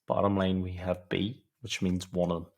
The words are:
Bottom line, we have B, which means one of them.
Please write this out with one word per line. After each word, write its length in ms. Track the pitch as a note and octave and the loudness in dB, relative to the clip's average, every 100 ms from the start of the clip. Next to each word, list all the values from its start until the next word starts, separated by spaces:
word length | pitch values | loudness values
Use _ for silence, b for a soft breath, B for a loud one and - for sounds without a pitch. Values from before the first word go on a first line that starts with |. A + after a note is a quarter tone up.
| - | -2
Bottom 300 | - G2 G2 | 2 4 4
line, 240 | F#2+ F#2+ | 2 2
we 120 | F#2 | -2
have 360 | F2+ F2+ F2+ - | -4 -4 -4 -2
B, 340 | F#2+ G2 C3+ _ _ | -2 -2 -4 _ _
which 200 | - - | -8 -4
means 300 | F#2 F2+ F2+ | 0 0 -2
one 200 | F2+ F2 | -2 0
of 120 | E2+ | 0
them. 80 | E2 | -4